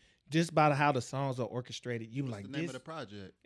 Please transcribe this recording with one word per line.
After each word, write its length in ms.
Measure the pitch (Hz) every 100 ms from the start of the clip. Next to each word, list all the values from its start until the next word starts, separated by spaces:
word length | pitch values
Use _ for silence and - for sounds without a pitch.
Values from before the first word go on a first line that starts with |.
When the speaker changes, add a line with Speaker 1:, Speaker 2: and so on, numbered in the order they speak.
| _ _ -
Speaker 1:
just 240 | 156 165
by 220 | 160 151
how 160 | 143 147
the 100 | 131
songs 380 | - 135 139 127
are 80 | 110
orchestrated, 640 | 123 120 - 123 117 113
you 120 | 127
Speaker 2:
What's 80 | 135
Speaker 1:
like, 120 | 104 101
Speaker 2:
the 40 |
name 100 | 139
Speaker 1:
this 80 | 165
Speaker 2:
of 40 |
the 60 | 127
project? 540 | 160 160 107 104 92 -